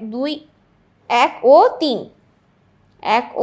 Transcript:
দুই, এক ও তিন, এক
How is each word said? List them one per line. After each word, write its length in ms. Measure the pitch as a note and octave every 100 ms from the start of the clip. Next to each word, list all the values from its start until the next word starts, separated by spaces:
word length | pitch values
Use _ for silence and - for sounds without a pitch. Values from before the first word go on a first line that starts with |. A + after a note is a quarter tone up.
| A3
দুই, 180 | A#3 C#4+ D4+ - _ _ _ _ _ _
এক 240 | A#3+ C#4 - A#3+ D4
ও 20 | A4+ -
তিন, 180 | D#4 A3 - _ _ _ _ _ _ _ _ _
এক 220 | - A3+ A#3 -